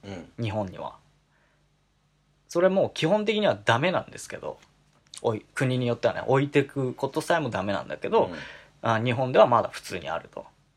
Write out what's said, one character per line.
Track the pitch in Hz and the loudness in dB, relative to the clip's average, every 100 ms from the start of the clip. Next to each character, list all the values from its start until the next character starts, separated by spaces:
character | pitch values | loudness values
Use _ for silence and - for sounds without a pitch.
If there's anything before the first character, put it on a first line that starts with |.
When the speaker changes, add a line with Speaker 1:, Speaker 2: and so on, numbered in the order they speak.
Speaker 1:
う | 98 | -14
ん。 | 95 82 - | -14 -12 -8
Speaker 2:
日 | 113 | -6
本 | 107 95 | -4 -6
に | 80 | -8
は。 | 71 - _ _ _ _ _ _ _ _ _ _ _ _ _ _ - | -12 -14 _ _ _ _ _ _ _ _ _ _ _ _ _ _ -6
そ | 170 | 2
れ | 185 | 4
も | 190 131 | 4 2
基 | - 160 | 0 2
本 | 208 | 2
的 | 214 208 | 2 2
に | 202 | 2
は | 101 | 2
ダ | - 117 | 2 2
メ | 165 | 2
な | 156 | 0
ん | - | -4
で | - | -12
す | - | -14
け | - | -12
ど、 | 76 - _ _ _ _ _ - | -10 -12 _ _ _ _ _ -6
お | - | -4
い-、 | 110 - | -4 -6
国 | - 127 127 | -2 0 0
に | 123 | 0
よ | |
っ | 117 | 0
て | 117 | 0
は | |
ね、 | - - | 0 2
置 | 135 | 2
い | 143 | 4
て | 143 | 2
く | 139 - 127 | 0 -2 -4
こ | 120 131 | -4 -6
と | 156 | -4
さ | - 170 | 0 0
え | |
も | 139 | 0
ダ | 104 | -2
メ | 98 | -2
な | 95 | -4
ん | 60 | -6
だ | 73 | -8
け | - | 0
ど、 | 220 107 | 2 2
Speaker 1:
う | |
ん。 | 82 - - - _ - | -2 -14 -18 -20 _ -2
Speaker 2:
あ、 | 110 | 0
日 | 120 | 0
本 | 120 127 | -2 2
で | - | 6
は | 190 | 6
ま | 117 | 6
だ | 98 | 2
普 | - | -6
通 | - 92 | -10 -10
に | 78 | -6
あ | 82 | -8
る | - | -8
と。 | - - _ _ | -14 -18 _ _